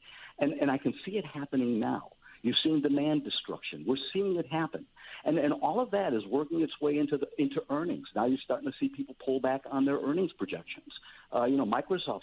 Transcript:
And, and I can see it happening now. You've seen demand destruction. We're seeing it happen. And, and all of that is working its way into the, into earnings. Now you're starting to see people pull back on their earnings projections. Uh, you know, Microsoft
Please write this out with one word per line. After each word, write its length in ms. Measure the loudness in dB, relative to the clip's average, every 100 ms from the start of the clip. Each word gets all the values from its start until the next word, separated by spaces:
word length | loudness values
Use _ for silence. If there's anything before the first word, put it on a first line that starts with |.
| -20 -20 -18 -2
And, 140 | 0
and 180 | 2 2
I 60 | 2
can 160 | 0 -2 -4
see 120 | -4
it 80 | -4
happening 520 | -8 -2 2 2 2
now. 340 | 0 -2 -6 -18 -20 -4
You've 140 | 0 2
seen 160 | 4 4
demand 420 | 4 4 4 2
destruction. 600 | 0 -4 -4 -8 -8 -6 -2
We're 100 | -2 -2
seeing 220 | -2 0 0
it 80 | 0
happen. 340 | -2 -2 -4 -12 -20 -18 -4 0
And, 140 | 2
and 120 | 2
all 280 | 2 2 2
of 100 | 2
that 220 | 0 2
is 80 | 0 0
working 320 | 0 0 0
its 180 | 0 0
way 200 | 0 2
into 180 | 2 0
the, 80 | -2 0
into 240 | 0 0 -2
earnings. 340 | -2 -2 -4 -4 0
Now 120 | 2
you're 100 | 2 0
starting 240 | -2 -2
to 60 | -2
see 80 | -2
people 280 | -2 -8 -6 -2
pull 140 | 0
back 220 | 2 0 -2
on 120 | 0
their 140 | 2 2
earnings 320 | 0 0 0 -2
projections. 540 | -6 -6 -10 -14 -14 -18 -18 -20 -4 0
Uh, 100 | 2
you 120 | 2
know, 80 | 2
Microsoft 560 | 0 0 -2 -2 -6